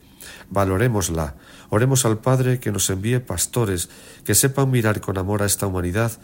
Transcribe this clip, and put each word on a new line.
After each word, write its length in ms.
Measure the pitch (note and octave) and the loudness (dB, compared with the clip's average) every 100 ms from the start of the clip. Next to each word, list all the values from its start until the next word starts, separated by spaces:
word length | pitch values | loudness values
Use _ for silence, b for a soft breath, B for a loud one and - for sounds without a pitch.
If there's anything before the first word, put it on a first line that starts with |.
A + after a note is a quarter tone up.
| B B B B B | B B B B B
Valoremosla. 880 | F#2+ F#2+ F#2+ B2+ G#2 F2 E2 D2 - B B B | 0 2 2 2 0 -2 -2 -4 -8 B B B
Oremos 340 | G#2+ C3 C3 | 2 4 4
al 140 | A#2 A2 | 2 0
Padre 420 | B2+ C3 B2+ B2 | 2 2 2 0
que 100 | - | -2
nos 200 | G2 - | -2 -2
envíe 300 | F#2+ G#2+ B2 | -2 0 -2
pastores 680 | B2 F2 - B2 G#2+ F2 - B B B | -2 -4 -2 -2 0 -2 -6 B B B
que 100 | - | -2
sepan 360 | G#2 C3+ C3+ C3+ | 2 2 2 2
mirar 300 | B2+ G#2+ G2+ | 2 2 0
con 160 | - F#2+ | -2 -4
amor 260 | F#2 G#2 | -2 -2
a 40 | G2+ | -2
esta 200 | - G2+ | -2 -2
humanidad, 460 | F#2 F2 G2 A#2 - | -2 -2 -2 -2 -4